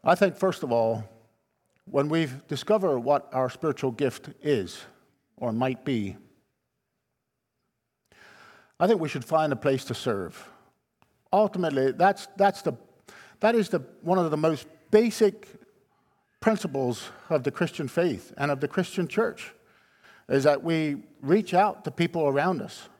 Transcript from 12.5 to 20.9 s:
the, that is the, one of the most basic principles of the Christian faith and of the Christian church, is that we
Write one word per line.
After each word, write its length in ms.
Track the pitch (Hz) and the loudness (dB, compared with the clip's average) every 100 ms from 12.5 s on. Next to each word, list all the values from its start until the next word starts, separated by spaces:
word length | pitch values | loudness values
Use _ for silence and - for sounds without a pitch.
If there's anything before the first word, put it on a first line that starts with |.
| 190 | 2
the, 100 | 170 123 _ _ - - - _ | -6 -6 _ _ -20 -20 -20 _
that 140 | 214 | 2
is 140 | 233 190 | 2 0
the, 100 | 175 131 - | -2 -4 -12
one 180 | 165 190 | 0 0
of 120 | 165 | 2
the 60 | 147 | 2
most 300 | 156 151 - - _ | 0 0 -8 -20 _
basic 580 | 214 233 - 208 - - - _ _ _ _ _ _ _ _ | 4 4 2 2 0 -20 -20 _ _ _ _ _ _ _ _
principles 680 | - 220 170 139 127 117 - - - | -2 0 -4 -4 -2 -4 -10 -18 -4
of 140 | 156 | -2
the 80 | 135 | -2
Christian 340 | - 170 - 139 | -2 -4 -4 -4
faith 460 | - 175 107 - - | -2 -2 -2 -10 -6
and 140 | 143 | -4
of 80 | 139 | -2
the 80 | 139 | -4
Christian 400 | - 175 - 170 | -4 -4 -4 -4
church, 480 | - 226 - - - _ _ _ _ - - - | -2 -2 -4 -16 -20 _ _ _ _ -20 -20 -2
is 140 | 135 | 2
that 220 | 139 143 | 4 2
we 320 | 165 165 156 | 0 0 0